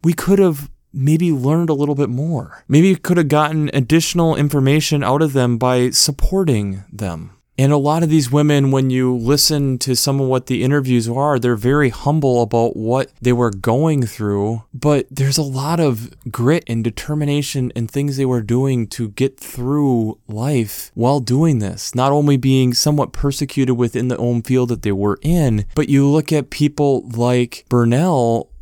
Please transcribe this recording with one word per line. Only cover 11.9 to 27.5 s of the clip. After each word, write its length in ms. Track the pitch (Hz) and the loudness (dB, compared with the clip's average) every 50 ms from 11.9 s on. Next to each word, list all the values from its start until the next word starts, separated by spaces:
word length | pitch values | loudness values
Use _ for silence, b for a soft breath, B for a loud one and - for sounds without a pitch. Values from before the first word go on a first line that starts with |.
| - - - 139 151 160 139 135 123 120 | -2 -2 -2 0 0 2 2 2 2 2
about 340 | 117 107 113 117 117 120 - | 0 0 0 0 0 0 -2
what 360 | - 110 110 120 131 135 - _ _ | -4 -4 -2 -2 -2 -2 -4 _ _
they 100 | 113 123 | 0 0
were 200 | 123 120 123 117 | 2 2 2 0
going 540 | 101 95 - 117 113 131 151 160 156 143 123 | -2 -2 -2 0 0 2 2 2 0 0 -2
through, 580 | 107 - - 107 104 101 101 101 107 117 117 - _ - | -4 -4 -6 -4 -2 -2 0 -2 -2 -4 -6 -10 _ -16
but 320 | 127 - 147 147 135 - - | -4 0 0 2 0 0 -4
there's 300 | 135 - 135 139 135 151 | -4 -2 -2 0 0 0
a 40 | |
lot 360 | 151 139 131 131 135 147 170 170 | -2 -2 -6 -6 -4 -2 0 2
of 340 | 165 143 123 107 113 - - - - 123 | 2 2 0 -2 -6 -14 -18 -16 -14 -12
grit 320 | 107 - 117 131 156 170 - | -6 -2 2 2 2 0 0
and 160 | - 117 113 | -4 -4 -2
determination 920 | 110 117 113 - - - 151 151 151 143 143 147 143 - - 139 127 123 - | -2 -4 -6 -8 -8 -6 -4 -4 -2 -2 -2 -2 -4 -4 -4 -4 -4 -4 -4
and 120 | 117 113 113 | -6 -6 -4
things 280 | - 139 143 143 139 | -4 -2 -2 -2 -2
they 80 | 135 139 | -2 0
were 180 | 127 127 120 | 0 0 -2
doing 460 | 110 101 117 123 135 139 131 123 113 98 | 0 0 0 0 2 0 0 -2 -2 -4
to 220 | - - 120 107 | -6 -8 -8 -8
get 280 | 101 - 131 135 - - | -2 -2 -2 -2 -2 -6
through 800 | - - - 127 120 127 143 147 147 139 127 117 113 107 110 _ _ | -20 -14 -10 -8 -4 -2 0 0 2 2 2 2 0 -2 -4 _ _
life 640 | - 104 107 117 139 151 131 113 104 - - - - _ | -10 -8 -4 -2 -2 0 0 -2 -2 -6 -14 -14 -14 _
while 260 | - 113 123 143 147 | -2 0 0 2 0
doing 400 | 127 - 123 135 160 165 147 117 | 0 0 0 2 2 2 2 0
this, 340 | 104 98 90 98 - - - | -2 -4 -8 -8 -12 -6 -2
not 160 | 123 127 139 | 0 0 2
only 260 | 143 147 147 147 139 | 2 2 2 2 2
being 380 | 131 123 135 135 131 131 127 120 | 2 2 2 2 2 2 2 0
somewhat 380 | - - 151 147 147 131 - | 0 0 0 0 0 -2 -4
persecuted 640 | - - - 143 139 - 143 135 - - 135 127 127 | -4 -2 -2 -2 -2 -4 -6 -6 -2 -2 0 0 0
within 320 | 117 123 117 - 123 123 127 | 0 0 -2 -2 -2 -2 -2
the 80 | 123 | -2
own 260 | - 117 120 120 120 | -2 -2 -2 -2 -2
field 260 | 113 - 127 127 127 123 | -2 0 0 0 2 0
that 140 | 120 95 | -2 -4
they 100 | - 104 | -2 -4
were 280 | 101 95 101 104 98 - | -2 0 0 -2 -2 -2
in, 420 | - 147 170 180 156 131 110 104 104 - - | 0 0 2 2 2 2 2 0 -2 -2 -2
but 120 | - 151 - | -2 0 2
you 200 | 139 139 139 143 | 2 2 4 4
look 240 | 143 156 151 - | 2 0 0 0
at 180 | 160 151 135 - | -2 -2 -2 -4
people 580 | - - 147 147 143 - 147 143 135 123 - 123 | -4 -2 -2 -2 0 0 0 0 0 -2 -2 -6
like 540 | 117 113 120 123 127 123 123 120 | -4 -2 0 0 2 0 0 -2